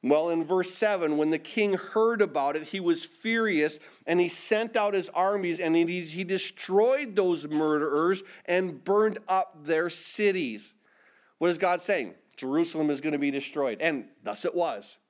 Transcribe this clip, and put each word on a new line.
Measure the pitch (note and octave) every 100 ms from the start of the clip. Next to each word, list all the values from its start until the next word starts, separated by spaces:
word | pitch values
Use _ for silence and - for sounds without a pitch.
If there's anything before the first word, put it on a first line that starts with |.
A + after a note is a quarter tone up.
Well, | B2 D3 E3
in | E3
verse | D#3 F#3 F3+
seven, | - G#3+ G3+ E3 D3+
when | D#3
the | D#3+
king | - - G#3
heard | F#3 - A3 A3+ A#3
about | G3+ D3 C#3
it, | D3+
he | D#3 G3
was | F3 E3
furious, | - - A3 A3+ A3 E3+ D3+ D3+ - - -
and | E3+
he | F3
sent | - - G#3+ A3+ A3+
out | G#3
his | G3 E3+
armies, | - F#3+ G3+ F3+ E3
and | E3
he, | E3 E3+ F3+
he | D#3+ D#3
destroyed | F#3+ F#3+ - - - F#3+ A3+ C4+ C#4 G3
those | F#3 E3 D3
murderers | D3+ D#3 D3+ D3 C#3+ E3+ F#3+ - -
and | - F3 F#3 C#3+
burned | F3 G3+ A3 - -
up | F#3+ - D#3
their | D3 D#3+ F3
cities. | - - - G#3 F#3 C#3+ G#2+ - _ _ _ _ _ _ _
What | E3+
is | E3+
God | F#3 F3+
saying? | - F#3+ G#2+ - _ -
Jerusalem | C3 D3 E4 - D3+
is | C#3+
gonna | D#3 D3
be | C#3+
destroyed. | C#3 C3+ D3+ C3+ G#2+
And | D#3+ D3 - _
thus | - G2+
it | F3
was. | E3 E3+ A2 G#2 - _